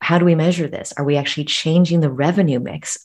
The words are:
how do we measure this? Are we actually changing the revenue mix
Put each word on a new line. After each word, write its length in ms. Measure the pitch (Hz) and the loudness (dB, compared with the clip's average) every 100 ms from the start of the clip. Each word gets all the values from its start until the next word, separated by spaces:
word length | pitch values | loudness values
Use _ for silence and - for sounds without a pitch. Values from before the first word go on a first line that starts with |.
how 160 | - 175 | 0 2
do 80 | 175 | 4
we 80 | |
measure 340 | 160 165 170 151 | 4 2 0 -4
this? 260 | - - - | -8 -10 -6
Are 60 | |
we 120 | 143 143 | -2 0
actually 300 | 143 - 147 | -2 -6 -4
changing 540 | - 160 170 170 170 | -4 2 4 4 2
the 120 | 151 | 0
revenue 480 | 131 147 180 170 127 | 0 0 2 2 0
mix 380 | 123 151 - - | -4 -8 -10 -8